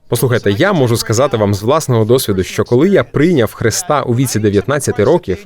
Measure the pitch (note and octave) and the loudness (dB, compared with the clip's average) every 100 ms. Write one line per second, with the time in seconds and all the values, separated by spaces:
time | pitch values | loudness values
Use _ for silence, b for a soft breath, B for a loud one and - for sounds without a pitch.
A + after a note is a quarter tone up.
0 | - A#2+ C3 A#2 G#2 G2+ F#3 F#3 B2 A2+ | -8 -2 0 0 0 0 0 2 0 0
1 | - A2 D3 A2+ G2+ G2+ G#2+ D#3 D3+ A#2 | -2 0 0 0 0 0 0 -2 0 0
2 | G#2+ C3+ A#2+ F#2+ F#2 - G2+ A#2+ F3+ F3+ | 2 2 2 -2 -2 -4 0 2 2 2
3 | A#2 - F#3 D#3+ G#2+ - A2+ - - D3+ | 0 0 2 2 0 -2 -4 -2 -2 -2
4 | B2+ A#2+ C3+ G#2+ G#2+ G2+ A2 C#3+ B2 - | 0 -2 0 0 0 0 0 -2 -2 0
5 | G#2 F3 - F3+ | 2 2 0 -6